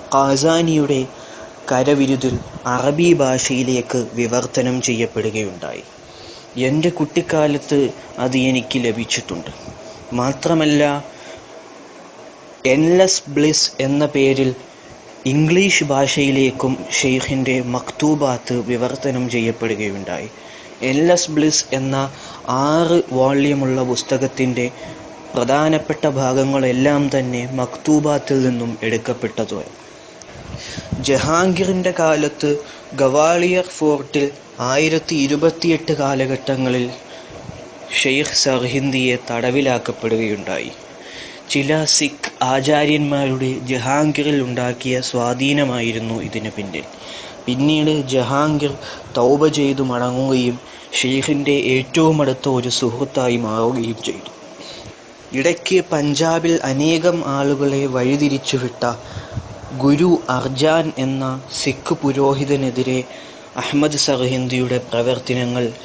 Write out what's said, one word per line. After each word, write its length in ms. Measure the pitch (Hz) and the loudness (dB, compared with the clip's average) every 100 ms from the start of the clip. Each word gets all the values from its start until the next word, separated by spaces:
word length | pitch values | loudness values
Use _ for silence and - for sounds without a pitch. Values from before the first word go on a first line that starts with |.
| - | 0
ഖാസാനിയുടെ 840 | 135 135 135 160 165 165 156 143 135 131 - - - - - - | 2 4 4 4 4 4 2 2 0 -2 -10 -18 -18 -18 -16 -2
കരവിരുതിൽ 720 | 127 135 143 135 131 131 - - - 123 | 2 4 4 4 2 0 -2 -6 -8 -4
അറബി 360 | 123 135 151 175 156 | 0 0 4 4 4
ഭാഷയിലേക്ക് 800 | 131 127 - 131 127 123 120 127 113 | 4 2 0 0 0 0 0 -4 -2
വിവർത്തനം 640 | 113 117 123 127 135 127 127 | -2 0 0 0 0 0 0
ചെയ്യപ്പെടുകയുണ്ടായി. 1000 | 127 113 113 113 107 107 101 90 76 - - - - - - - - 123 131 | 0 0 0 -2 -2 -4 -6 -8 -10 -12 -14 -20 -20 -20 -18 -18 -12 -2 0
എൻ്റെ 240 | 151 170 175 | 2 2 0
കുട്ടിക്കാലത്ത് 800 | 147 175 165 156 151 143 - 143 123 - - 110 | -2 -2 0 2 2 2 2 2 2 -2 -14 -4
അത് 200 | 127 131 131 | 0 2 2
എനിക്ക് 320 | 127 117 127 120 | 0 0 0 0
ലഭിച്ചിട്ടുണ്ട്. 680 | 110 113 123 - 85 - - - - - - - 123 | -2 -4 -6 -6 -10 -10 -14 -16 -16 -18 -18 -6 -2
മാത്രമല്ല, 640 | 127 139 165 165 151 147 147 143 - - - - - - - - - - - - - - - - 131 | -2 0 0 2 4 4 4 0 -6 -16 -18 -18 -18 -20 -20 -20 -20 -20 -20 -20 -20 -20 -20 -4 2
എൻലെസ് 580 | 139 160 180 185 - 147 | 4 6 6 4 2 -2
ബ്ലിസ് 400 | 143 151 151 - - 135 | 2 2 2 0 -2 0
എന്ന 160 | 143 143 | 2 2
പേരിൽ 440 | 143 135 135 131 127 - - - - - - 131 | 4 4 4 2 -2 -12 -20 -20 -20 -20 -6 0
ഇംഗ്ലീഷ് 600 | 147 156 180 196 - 143 | 2 4 4 4 2 2
ഭാഷയിലേക്കും 840 | 135 139 151 139 135 131 131 131 131 - - | 2 2 2 2 4 2 2 -2 -2 -4 -2
ഷെയ്ഖിൻ്റെ 580 | 135 131 - 135 131 127 123 | 0 0 0 -2 0 0 -2
മക്തൂബാത്ത് 800 | 123 - - 151 151 139 120 - 123 110 | -4 -6 0 2 2 2 0 -2 -2 0
വിവർത്തനം 560 | 117 123 135 143 127 123 | 0 -2 -2 -2 -2 -2
ചെയ്യപ്പെടുകയുണ്ടായി. 960 | 117 113 113 113 104 104 98 92 78 110 - - - - - 127 | 0 0 -2 -2 -2 -4 -6 -6 -8 -8 -16 -20 -20 -20 -6 0
എൻലെസ് 420 | 139 175 175 156 | 2 4 4 2
ബ്ലിസ് 320 | 147 151 - - 131 | 2 2 0 -2 -4
എന്ന 180 | 135 135 135 - - - - 127 | -2 -2 -4 -8 -16 -10 -4 0
ആറ് 380 | 143 160 170 170 - | 2 2 4 2 2
വോള്യമുള്ള 680 | 127 135 139 143 139 131 131 | 2 4 4 2 2 0 0
പുസ്തകത്തിൻ്റെ 840 | 123 123 - 131 131 - 127 123 123 - - - - - - | 0 -2 0 0 0 0 0 0 -4 -6 -14 -14 -18 -18 -6
പ്രധാനപ്പെട്ട 760 | 123 120 143 156 156 156 147 151 135 | -2 2 2 4 2 -2 -2 0 0
ഭാഗങ്ങളെല്ലാം 840 | 131 131 135 135 131 127 143 143 139 | 0 2 2 2 2 2 4 2 2
തന്നെ 280 | 135 127 123 127 | 0 -2 -4 -4
മക്തൂബാത്തിൽ 840 | 131 120 - 156 151 151 143 - 139 | -4 -4 -4 2 2 4 0 0 2
നിന്നും 280 | 127 120 117 110 | 2 0 -4 -4
എടുക്കപ്പെട്ടതാണ്. 920 | 113 113 117 120 110 - 107 98 - - - - - - - - - - - - - - 131 | -2 -2 -2 -4 -4 -4 -4 -6 -10 -16 -20 -20 -20 -20 -20 -18 -14 -14 -12 -12 -8 -4 0
ജഹാംഗീറിൻ്റെ 840 | 131 151 165 190 175 190 185 180 175 | 0 2 2 2 2 0 0 0 2
കാലത്ത് 540 | 160 151 147 - 147 147 - - - 135 | 2 2 0 0 -2 -2 -4 -18 -10 0
ഗവാളിയർ 640 | 135 143 160 175 180 180 180 - | 2 4 4 4 2 2 -2 0
ഫോർട്ടിൽ 500 | 151 143 135 147 139 - - - 123 | 2 2 0 0 0 -4 -16 -6 0
ആയിരത്തി 480 | 139 160 160 - 156 139 | 2 4 2 0 0 2
ഇരുപത്തിയെട്ട് 680 | 147 160 - 170 156 - 147 | 2 2 2 0 0 0 0
കാലഘട്ടങ്ങളിൽ 840 | 139 135 135 131 - 131 127 123 123 - - - - - - - - - - - | 0 0 0 -2 -2 0 0 0 -2 -6 -16 -18 -18 -16 -16 -16 -18 -18 -6 0
ഷെയ്ഖ് 400 | 135 139 147 - | 2 2 0 0
സർഹിന്ദിയെ 760 | 139 127 123 135 139 131 127 123 - | 2 2 0 0 0 2 0 0 -2
തടവിലാക്കപ്പെടുകയുണ്ടായി. 1500 | 117 123 139 135 120 - - 113 113 110 101 92 78 60 - - - - - - - - | -2 0 2 2 0 -2 -4 -2 0 0 -4 -4 -6 -8 -12 -18 -20 -18 -16 -16 -16 -4
ചില 220 | 139 139 156 151 | 0 2 2 2
സിഖ് 440 | - 143 - - - | 2 0 -4 -12 -4
ആചാര്യന്മാരുടെ 1040 | 127 135 135 151 147 151 143 143 139 131 131 131 127 | 0 2 4 4 4 2 2 0 0 0 -2 -2 -4
ജഹാംഗീറിൽ 720 | 127 123 143 151 147 147 143 | -2 0 2 2 2 2 2
ഉണ്ടാക്കിയ 520 | 123 123 123 123 131 127 | 0 -2 -2 -4 -2 -2
സ്വാധീനമായിരുന്നു 1160 | 127 123 120 123 139 143 135 123 117 113 113 110 | -2 -2 0 0 2 2 0 0 -2 -4 -4 -4
ഇതിന് 280 | 98 110 104 107 | -6 -6 -6 -8
പിന്നിൽ. 280 | 98 80 - - - - - - - | -8 -10 -12 -16 -16 -14 -14 -10 -4
പിന്നീട് 460 | 127 147 156 151 151 131 | 2 4 4 4 2 2
ജഹാംഗീർ 600 | 131 117 139 151 147 143 - - - - 131 | 0 2 2 2 2 -2 -4 -12 -16 -6 2
തൗബ 300 | 123 143 156 151 | 4 6 4 4
ചെയ്തു 240 | 139 135 131 | 0 0 0
മടങ്ങുകയും 640 | 123 123 127 135 131 123 123 - - - | 0 0 0 2 2 2 -2 -10 -20 -8
ഷെയ്ഖിൻ്റെ 640 | - 127 135 143 143 143 143 123 | -2 0 0 2 0 2 2 2
ഏറ്റവും 460 | 131 131 165 160 156 | 0 2 4 4 4
അടുത്ത 260 | 135 127 139 127 | 2 0 0 0
ഒരു 140 | 123 - | 0 0
സുഹൃത്തായി 580 | 120 117 139 139 127 120 110 | 0 0 -2 0 2 2 0
മാറുകയും 520 | 110 117 127 113 110 | 0 2 0 -2 -4
ചെയ്തു. 260 | - - - - - - - - - - - - - | -6 -8 -14 -18 -20 -18 -16 -16 -18 -20 -20 -20 -8
ഇടയ്ക്ക് 480 | 131 160 170 - 185 170 | 0 0 0 2 0 2
പഞ്ചാബിൽ 640 | 156 147 143 165 165 165 165 | 0 0 2 2 2 2 0
അനേകം 540 | 135 135 156 160 175 170 139 139 | 0 0 2 2 2 2 -2 0
ആളുകളെ 440 | 139 139 143 139 139 127 | 0 2 0 0 0 0
വഴിതിരിച്ചുവിട്ട 880 | 127 143 147 135 - 131 123 - 120 113 - - - - - - - 131 | 2 2 2 0 -2 -2 -4 -2 -4 -4 -10 -14 -10 -10 -10 -14 -12 0
ഗുരു 340 | 139 147 180 165 - | 2 4 4 4 2
അർജാൻ 560 | 127 131 131 156 165 160 - | -2 -2 0 2 2 0 -2
എന്ന 260 | 131 135 131 131 - - | -2 -2 -4 -6 -8 -6
സിഖ് 380 | 143 131 - 160 | -4 -4 -4 -2
പുരോഹിതനെതിരെ 1000 | 139 135 139 135 139 139 131 123 127 127 123 - - - - 127 | 0 2 2 2 0 0 0 -2 -2 -2 -4 -12 -18 -18 -12 -10
അഹ്മദ് 480 | - 143 151 147 - | -2 0 2 0 0
സർഹിന്ദിയുടെ 720 | 127 127 131 127 127 123 123 - | 0 0 0 -2 0 0 -2 -2
പ്രവർത്തനങ്ങൾ 800 | 117 120 120 - 127 123 123 117 117 | 0 0 -2 -2 -2 0 0 -2 -4